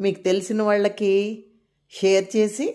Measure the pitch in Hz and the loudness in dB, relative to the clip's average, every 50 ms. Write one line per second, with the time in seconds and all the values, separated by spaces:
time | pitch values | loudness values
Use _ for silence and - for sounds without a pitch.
0 | 196 196 185 - - 185 185 196 185 - 220 214 214 208 208 208 202 208 208 - | -4 -4 -4 -2 0 0 0 0 -2 -2 -2 -2 0 2 2 2 2 0 -2 -2
1 | 214 196 190 196 202 208 226 220 - _ _ _ _ _ _ _ _ _ - - | 0 0 2 2 0 -2 -6 -10 -14 _ _ _ _ _ _ _ _ _ -8 -2
2 | - 190 196 190 190 190 - 220 214 208 208 - 285 427 - | 2 4 4 4 2 0 0 0 0 0 0 -4 -4 -6 -6